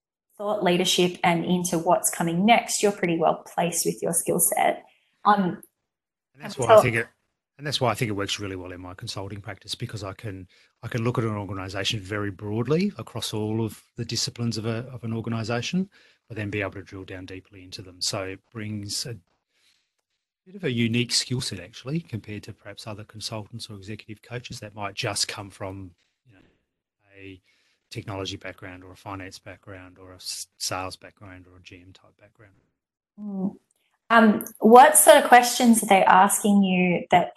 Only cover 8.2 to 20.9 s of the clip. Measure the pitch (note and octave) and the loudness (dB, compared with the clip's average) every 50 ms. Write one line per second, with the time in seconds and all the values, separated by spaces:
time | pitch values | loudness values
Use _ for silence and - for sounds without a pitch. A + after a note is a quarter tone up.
8.2 | G2+ G2 - - G#2 F#2+ F#2+ F#2 F2 F2+ F2+ F2+ F#2 F2+ F2+ - - A2 - G#2 | -4 -4 -6 -6 -8 -8 -8 -10 -12 -12 -14 -14 -14 -16 -16 -14 -14 -12 -10 -10
9.2 | G2 G2 G#2 G2+ G2 A2 F#2+ - - G#2+ - - A#2+ - - G2 G2+ F#2+ F#2 - | -10 -10 -12 -12 -14 -14 -16 -14 -14 -14 -12 -10 -10 -12 -10 -10 -10 -12 -12 -12
10.2 | - A2 F#2+ F#2+ F#2+ - _ _ _ _ _ _ - A#2 - A#2 A2+ B2 A#2+ - | -12 -12 -12 -14 -16 -20 _ _ _ _ _ _ -12 -8 -6 -4 -2 -2 -2 -2
11.2 | A2+ A2+ G#2+ G#2 G#2 F#2 G2+ F#2+ F#2 G2 F#2 G2 G2 - - G#2+ F#2 F#2 G#2+ G#2 | -2 -4 -4 -6 -8 -8 -10 -10 -10 -8 -8 -6 -6 -4 -6 -6 -8 -8 -6 -6
12.2 | G#2 G2+ F#2+ E2+ G#2 G#2 G#2 A2+ A#2+ B2+ D3+ E3+ G3 G#3 F3+ - A2 - - A#2 | -6 -6 -8 -8 -8 -6 -4 -4 -2 -2 -2 0 -2 -4 -6 -10 -14 -14 -12 -10
13.2 | - - - G#2+ G#2+ G#2+ A2 A2+ A2+ G#2+ - - _ _ _ - A#2 A#2 A#2+ A2 | -8 -6 -6 -4 -4 -4 -2 -2 -4 -4 -6 -12 _ _ _ -12 -10 -8 -6 -6
14.2 | - - - - A#2+ A#2 G#2+ A2+ G#2 A#2 A2+ A2+ C3 - B2+ A#2+ - A2+ A2+ A2+ | -6 -6 -6 -6 -6 -6 -6 -6 -6 -6 -6 -8 -8 -12 -14 -12 -10 -8 -6 -6
15.2 | A2 A#2 A#2 A2+ A2 G#2 A#2 A#2+ A#2+ - - F3+ F#3+ - _ _ _ _ _ _ | -6 -6 -6 -6 -4 -4 -4 -4 -4 -4 -4 -4 -4 -4 _ _ _ _ _ _
16.2 | _ - A2+ G#2+ G#2 G#2 G#2 G#2 G2 F#2+ F#2 G2+ F2+ - G#2 F#2+ F#2+ F2+ G2 F#2 | _ -14 -10 -8 -8 -6 -6 -6 -6 -6 -8 -12 -16 -16 -16 -16 -16 -14 -16 -16
17.2 | F#2+ F#2 F#2+ F#2 - _ G#2 G2 F#2 F#2 - - G#2 F#2 E2+ F#2 - - - G#2 | -14 -16 -16 -18 -18 _ -20 -20 -20 -20 -18 -18 -18 -20 -12 -8 -6 -6 -6 -6
18.2 | F#2+ F#2 F#2+ G2 _ _ - A2+ G#2+ G#2+ G#2+ G#2 G2+ G2+ G2+ - - C3 A2+ F#2+ | -8 -10 -12 -14 _ _ -14 -12 -10 -10 -10 -10 -10 -8 -8 -10 -10 -10 -14 -16
19.2 | _ _ _ _ _ _ _ _ _ _ _ _ _ _ _ _ _ _ _ _ | _ _ _ _ _ _ _ _ _ _ _ _ _ _ _ _ _ _ _ _
20.2 | _ _ _ _ _ F#3 F#3 G3+ F3+ D3 B2 A#2 A#2+ A#2 | _ _ _ _ _ -20 -12 -6 -4 -2 0 0 0 0